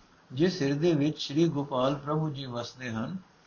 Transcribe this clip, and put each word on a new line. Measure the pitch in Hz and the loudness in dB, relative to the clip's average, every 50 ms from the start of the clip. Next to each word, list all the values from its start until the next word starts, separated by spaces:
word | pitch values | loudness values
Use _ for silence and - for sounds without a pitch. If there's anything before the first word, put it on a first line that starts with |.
| - _ _ _ _ _ | -20 _ _ _ _ _
ਜਿਸ | 131 131 160 190 - - | 0 2 2 2 2 2
ਹਿਰਦੇ | 139 139 143 143 160 180 165 | 0 0 2 2 4 4 4
ਵਿੱਚ | 143 143 156 151 - | 4 4 2 0 -2
ਸ਼੍ਰੀ | - - 139 151 170 165 | -6 -2 2 2 2 4
ਗੋਪਾਲ | 139 143 143 143 139 127 127 135 143 | 2 0 -2 -2 0 0 2 2 0
ਪ੍ਰਭੂ | 139 139 143 151 156 156 156 | -2 -2 -2 -2 0 -2 -2
ਜੀ | 139 135 139 | -4 -6 -8
ਵਸਦੇ | 131 120 120 120 - - 123 127 123 | -8 -8 -8 -8 -8 -12 -10 -8 -6
ਹਨ, | 110 110 120 143 180 190 - - _ _ _ | -4 -4 -4 -6 -6 -10 -12 -14 _ _ _